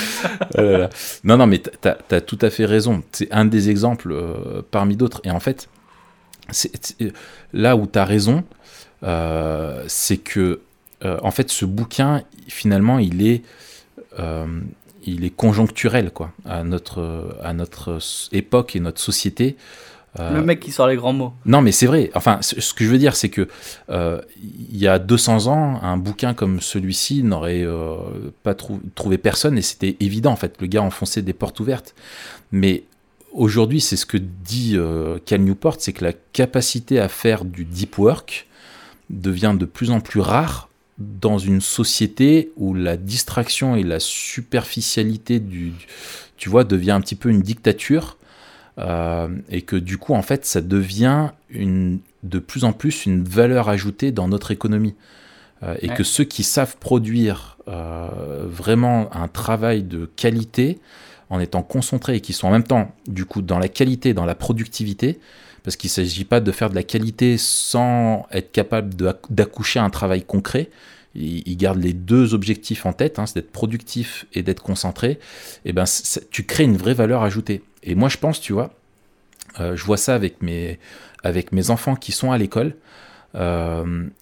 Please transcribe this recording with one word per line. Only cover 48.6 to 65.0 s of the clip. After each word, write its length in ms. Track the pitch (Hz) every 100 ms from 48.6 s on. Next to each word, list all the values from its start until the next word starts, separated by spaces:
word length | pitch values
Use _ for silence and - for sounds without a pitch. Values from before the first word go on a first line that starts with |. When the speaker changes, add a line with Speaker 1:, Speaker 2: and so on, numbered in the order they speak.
| _ -
Speaker 1:
euh, 500 | 90 85 85 85 85 90 -
et 120 | 90
que 140 | - 95
du 220 | 90 98
coup, 160 | -
en 80 | 123
fait, 240 | - 135 -
ça 140 | 95
devient 720 | 85 98 92 98 127 147 151 - _
une, 480 | 113 98 92 92 92 - _
de 160 | 95 92
plus 260 | - -
en 80 | 117
plus 320 | - 147 -
une 200 | 101 92
valeur 440 | 90 101 120 127 107
ajoutée 440 | 101 101 101 139
dans 160 | 110 90
notre 240 | 101 -
économie. 420 | 101 110 107 110 101 _ - - - _ _
Euh, 120 | 92 -
et 60 | 123
Speaker 2:
Ouais. 40 | 123
Speaker 1:
que 80 |
ceux 200 | - -
qui 180 | 143 -
savent 320 | - 143 127 -
produire, 800 | - 123 110 117 110 92 - - -
euh, 760 | 87 82 82 85 - 71 71 87
vraiment 680 | 85 90 117 120 120 107
un 140 | 85 85
travail 540 | - 113 110 113 107
de 260 | 92 85 85 -
qualité 640 | 117 113 113 - 135 185 _ - - - -
en 120 | 92
étant 220 | 87 90
concentrés 540 | - 170 - 127 - 117
et 40 |
qui 120 | -
sont 140 | - 92
en 60 |
même 120 | 110
temps, 300 | 113 123 101 - -
du 180 | 95 95
coup, 160 | 104
dans 160 | 92 90
la 100 | 95
qualité, 460 | - 131 127 127
dans 100 | 92
la 100 | 85
productivité, 840 | 85 - 117 113 - 107 98